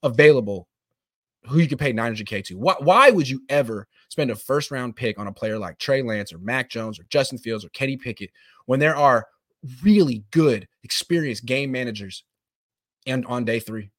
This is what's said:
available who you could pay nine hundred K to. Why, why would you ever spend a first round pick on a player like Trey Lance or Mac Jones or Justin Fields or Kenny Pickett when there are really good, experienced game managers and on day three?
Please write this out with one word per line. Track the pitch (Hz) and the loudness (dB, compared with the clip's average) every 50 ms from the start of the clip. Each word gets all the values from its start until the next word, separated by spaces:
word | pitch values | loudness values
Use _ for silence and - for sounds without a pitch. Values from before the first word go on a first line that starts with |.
| - | 0
available | 143 120 113 147 151 151 131 113 104 101 92 87 _ _ _ _ _ _ _ _ _ _ _ _ _ _ _ _ 110 | -2 0 4 4 6 6 4 2 -4 -8 -10 -10 _ _ _ _ _ _ _ _ _ _ _ _ _ _ _ _ -2
who | 131 160 | 0 2
you | 170 147 | 2 2
could | 147 123 | 0 -2
pay | 151 139 120 | -2 -2 -2
nine | 110 113 | 0 -2
hundred | 117 113 107 110 107 | -2 -4 -6 -8 -8
K | 110 101 98 | -8 -8 -8
to. | - 90 | -8 -10
Why, | 92 110 170 185 - | -2 0 0 0 2
why | 139 151 185 226 269 285 | 2 4 6 8 8 8
would | 247 190 151 127 | 6 6 2 -2
you | 135 131 - _ | -4 -8 -6 _
ever | 139 147 139 113 113 104 98 _ _ _ _ _ | 0 0 0 0 -4 -10 -10 _ _ _ _ _
spend | - - 151 127 | -4 -4 -2 -2
a | 113 | -2
first | 107 - - 131 147 147 - | -6 -4 -2 -2 -2 -2 -4
round | 147 131 123 123 107 | -8 -8 -8 -8 -8
pick | - 131 117 107 - | -4 -4 -4 -4 -4
on | 104 | -8
a | 101 101 | -10 -8
player | - - 110 107 110 | -6 -6 -6 -4 -4
like | 101 87 76 _ | -6 -10 -10 _
Trey | - - 139 135 | -2 0 0 0
Lance | 135 117 110 104 101 - - | 0 -2 -4 -4 -6 -8 -10
or | 82 | -12
Mac | 90 104 123 131 123 _ | -6 -4 -2 -2 -4 _
Jones | - 117 113 110 107 - | -8 -8 -8 -8 -10 -12
or | - _ | -14 _
Justin | - 147 135 - - | 0 0 0 0 -4
Fields | 123 - 113 113 107 98 | -10 -8 -8 -8 -8 -8
or | 85 | -12
Kenny | _ - 135 135 135 127 | _ -6 -4 -4 -4 -6
Pickett | - 123 110 - 101 95 _ _ _ _ _ _ _ | -8 -10 -10 -10 -12 -16 _ _ _ _ _ _ _
when | - 127 135 | -2 0 2
there | 147 156 156 | 4 2 2
are | 143 147 139 123 117 110 - _ _ _ _ _ _ - 135 127 123 143 | 4 4 6 6 4 2 -2 _ _ _ _ _ _ -16 -16 -16 0 4
really | 202 214 208 185 143 123 110 104 _ | 6 8 8 6 4 2 -4 -8 _
good, | - 160 160 147 120 104 90 - _ _ _ | 2 4 4 4 4 2 -2 -10 _ _ _
experienced | 117 - - - _ 170 170 156 143 110 104 120 | -8 -6 -6 -4 _ 0 0 0 -2 -4 -6 -4
game | 117 127 135 139 139 | -2 -2 -2 -2 -2
managers | 131 127 127 120 110 101 101 98 95 - _ _ _ _ _ _ _ _ _ _ _ _ _ _ _ _ _ | -4 -4 -4 -6 -6 -8 -12 -14 -14 -16 _ _ _ _ _ _ _ _ _ _ _ _ _ _ _ _ _
and | - 131 131 123 | -4 -4 -4 -2
on | 123 123 123 120 | -4 -4 -4 -2
day | 110 113 117 | 0 -2 -2
three? | 110 - 110 110 104 98 _ | -2 -6 -10 -12 -12 -14 _